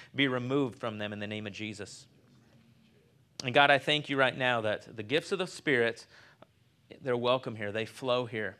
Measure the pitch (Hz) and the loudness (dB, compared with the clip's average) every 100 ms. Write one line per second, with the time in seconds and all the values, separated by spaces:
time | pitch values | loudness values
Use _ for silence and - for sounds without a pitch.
0 | - 123 139 127 123 143 131 - 117 107 | -8 0 2 2 0 0 0 -2 -6 -4
1 | 104 104 104 107 107 95 107 101 95 - | -6 -6 -6 -6 -8 -8 -10 -8 -12 -14
2 | - _ _ - _ - - _ _ _ | -20 _ _ -20 _ -20 -20 _ _ _
3 | _ _ _ - 131 139 143 139 - 151 | _ _ _ -8 2 6 8 6 4 0
4 | 143 139 127 - 127 120 107 98 - 113 | 0 2 2 2 0 2 0 -2 -6 -12
5 | 107 151 - 185 180 - 160 123 117 - | -2 -2 -2 -4 -4 -4 0 2 2 0
6 | - - - _ - _ _ _ _ - | -16 -20 -20 _ -20 _ _ _ _ -10
7 | 135 123 120 127 131 110 104 107 110 - | -2 0 2 2 0 -6 -4 -4 -6 -6
8 | 131 123 120 110 98 - | -2 0 -2 -6 -6 -10